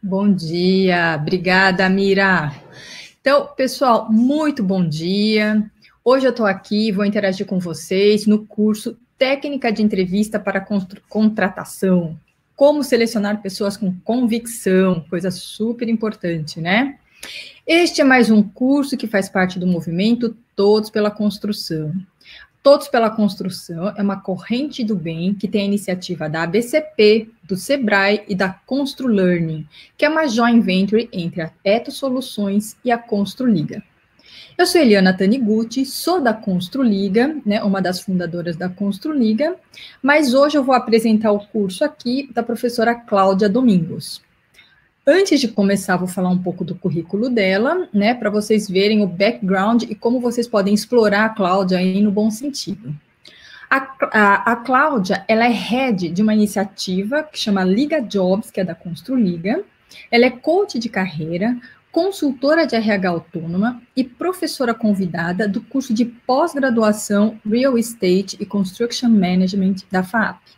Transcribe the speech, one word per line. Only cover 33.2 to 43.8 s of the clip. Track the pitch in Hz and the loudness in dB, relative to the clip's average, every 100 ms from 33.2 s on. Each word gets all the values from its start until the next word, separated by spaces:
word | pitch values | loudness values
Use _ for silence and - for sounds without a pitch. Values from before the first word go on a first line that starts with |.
| 196 - 254 190 147 - - _ _ _ _ - - - | -4 -2 0 0 -2 -8 -14 _ _ _ _ -20 -20 -2
Eu | 349 | 2
sou | 359 | 4
Eliana | 277 208 185 185 | 6 6 4 4
Taniguchi, | 190 254 226 220 226 262 262 | 2 2 2 0 -2 -4 -4
sou | - - 359 | -4 -2 0
da | 254 | 0
Construliga, | 220 - 180 180 262 254 196 196 196 262 311 208 | -2 -2 -4 -4 -2 0 0 0 0 0 -2 -2
né, | 208 | -2
uma | 214 196 | 0 0
das | 185 180 | 0 -4
fundadoras | - 185 175 175 170 165 | -4 -4 -2 -6 -6 -6
da | 185 | -8
Construliga, | 180 202 202 311 302 220 220 294 370 _ - - - | -4 -6 -4 -4 0 0 2 -2 -4 _ -20 -20 -6
mas | 262 294 294 | 2 2 4
hoje | 254 285 294 | 4 4 2
eu | |
vou | 254 254 | 2 2
apresentar | 233 226 226 214 220 | 4 2 4 2 2
o | 208 - | 0 -2
curso | 220 196 185 294 | -4 -4 -2 -4
aqui | 294 240 254 277 | -4 -6 -4 -4
da | - | -6
professora | 233 226 247 233 226 | -4 -4 -4 0 0
Cláudia | 233 - 202 190 196 208 | 0 0 2 4 4 2
Domingos. | 208 254 185 | 4 4 2